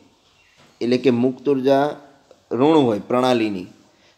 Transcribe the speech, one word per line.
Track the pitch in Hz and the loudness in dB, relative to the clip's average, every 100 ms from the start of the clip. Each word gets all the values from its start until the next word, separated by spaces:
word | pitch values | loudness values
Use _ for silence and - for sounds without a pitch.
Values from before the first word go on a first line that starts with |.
| _ _ _ _ _ _ _ - | _ _ _ _ _ _ _ -8
એટલે | 117 123 | -2 0
કે | 131 | 2
મુક્ત | 120 123 127 143 | 2 0 -2 -2
ઉર્જા | 139 131 135 147 151 - _ _ _ - | -2 2 2 0 -4 -16 _ _ _ -8
ઋણ | 113 139 160 | 0 2 4
હોય | 131 104 | 2 -2
પ્રણાલીની, | 95 123 127 123 110 98 90 - _ _ _ | -2 -2 0 0 -2 -6 -12 -18 _ _ _